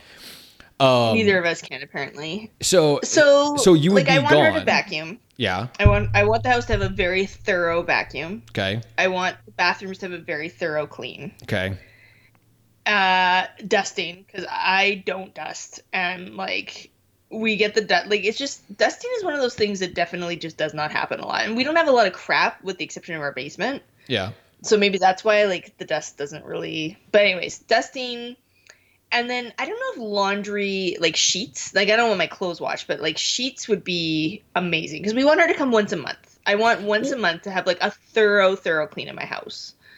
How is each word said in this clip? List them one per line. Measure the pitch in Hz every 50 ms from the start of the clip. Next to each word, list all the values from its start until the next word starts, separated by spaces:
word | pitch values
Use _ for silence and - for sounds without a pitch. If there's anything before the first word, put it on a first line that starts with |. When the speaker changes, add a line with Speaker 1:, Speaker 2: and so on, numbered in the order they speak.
| - - - - - - - - - - _ - - _ _ -
Speaker 1:
Um, | 139 131 127 123 120 113 -
Speaker 2:
Neither | 113 - 202 196 185
of | 170
us | 170 165 160 -
can, | - 147 127 139
apparently. | 147 - 175 135 - - 135 151 160 165 208 220 226 - _ -
Speaker 1:
so, | - 190 185 156 151 143 - -
Speaker 2:
So, | - - 330 294 285 285 285 285 294 - -
Speaker 1:
so | - 196 175
you | 160 147 180 196
would | 190 156
Speaker 2:
like, |
Speaker 1:
be | - -
Speaker 2:
I | -
want | 262 294 302
her | 302 - 320 -
to | -
Speaker 1:
gone. | 190
Speaker 2:
vacuum. | - 175 147 - 202 170 151 160 160 196 - _ _ _
Speaker 1:
Yeah. | - 120 98 92 92 110 127 - -
Speaker 2:
I | 202
want, | 202 202 202 208 202 -
I | 202 208
want | 208 220 226 233
the | 254
house | 247 240 233
to | - 226
have | 196 196
a | 190
very | 190 196 190 175 185 185 190
thorough | 185 - - - - 196 175 175 170 170 170 175
vacuum. | 170 143 113 104 - - 127 151 165 202 226 - -
Speaker 1:
Okay. | - - 98 95 98 117 117 - - -
Speaker 2:
I | 180 190
want | 185 180 180 180 - - -
the | - -
bathrooms | - 180 175 185 - 208 190 190 190
to | 202
have | 185 180 170
a | 165
very | 175 165 147 156 175
thorough | - - 185 165 151 151 151
clean. | 147 - - 120 123 80 - 143 - - - -
Speaker 1:
Okay. | - 113 95 92 95 98 - - - _ _ _ _ _ _ _ _ _ _ _ _ _ _ _ _ _ _ _
Speaker 2:
Uh, | 208 208 202 190 185 185 185 185 180 180 185 180 - - - 220
dusting, | 185 220 202 190 - - 202 180 160 175 185 196 _ -
'cause | 196 175 -
I | - - 175 180 185 190 196 202 208 190 185
don't | 202 185 190 190 196 -
dust, | - 151 156 - - - - - - - _ -
and, | 190 180 180 185 180 180 196 -
like, | 190 190 190 - 202 202 - - - - - _ _ _ _ _ _ _ _
we | - 220 220 226 214
get | 190 208 208 208
the | 220
du-, | 214 180 196 175 175
like, | 202 208 208 185
it's | 202 226 -
just, | 277 262 - - _ - 202
dusting | - - 254 330 - - 480 508
is | 466 392
one | 359 294
of | 285
those | 262 240 -
things | - 220 208 202 185
that | 190 180 -
definitely | 175 170 170 - 175 175 170 175
just | 165 - 165 156
does | - 156 156 147
not | 151 151 151 -
happen | - - - - -
a | -
lot, | - - - -
and | 208 226
we | 240 262
don't | 285 320
have | 339 330 302
a | 262
lot | 240 220
of | 190 180
crap | - - - 160 143 170 208 - - -
with | 185 185 -
the | 156
exception | 139 - 175 - - 170
of | 156 147
our | 143 -
basement. | 131 131 147 - - 180 247 277 233 - _ _ _ _
Speaker 1:
Yeah. | - 131 104 90 104 - - _ _ _ _ -
Speaker 2:
So | - 220
maybe | 208 202 202 190 190
that's | 185 190 185 - -
why, | 220 208 208 208
like, | 202 185 170 - - - _
the | 180
dust | - 156 151 151 - -
doesn't | - 143 143 156 147 -
really, | 165 165 165 165 165 160 160 156 160 190 - _ _
but | - 208 208
anyways, | 196 185 175 - - - -
dusting, | - - 226 233 269 - - 269 254 247 240 240 240 240 247 - _ _ _ _ _ - - _ _ _ _ _ _ _
and | 226 240 240 247
then | 247 247 240 233 - -
I | 254
don't | 302 415 466 523 539 453 311
know | 233
if | 208
laundry, | 202 202 196 196 202 202 202 208 202 208 202 196 196 190 190 175 - -
like, | 170 165 160
sheets, | - - - - 185 214 - - - - - -
like, | 190 202 196
I | 214
don't | 226 240
want | 226 208 180
my | 165 -
clothes | - - 196 180 165 -
washed, | - - 147 147 -
but, | - 160 139
like, | - 160 156 -
sheets | - - - - 247 262 262 - -
would | - 214 185 -
be | - 180 170 165 160 160 156 156 156 208 208 - _ _
amazing, | 185 185 175 165 160 160 151 147 147 180
'cause | 208 220
we | 247 269
want | 285 311 311
her | 339 330
to | -
come | - 294 262 233
once | 214 208 -
a | 208
month. | 165 127 - - - _ _ _ _ _
I | - 202
want | 208 220 233 226 170 202
once | 208 208 214 220 277
a | 277
Speaker 1:
Well | 247 208
Speaker 2:
month | 175 165 175 -
to | 202
have, | 185 185 175
like, | 190 175 -
a | - 208
thorough, | - - _ _ - 226 214 208 202 208 196 190 190
thorough | 190 - 190 165 156 151
clean | 151 - - 127 139
in | 135
my | - -
house. | - 131 - - - - - - - - _ _ _ -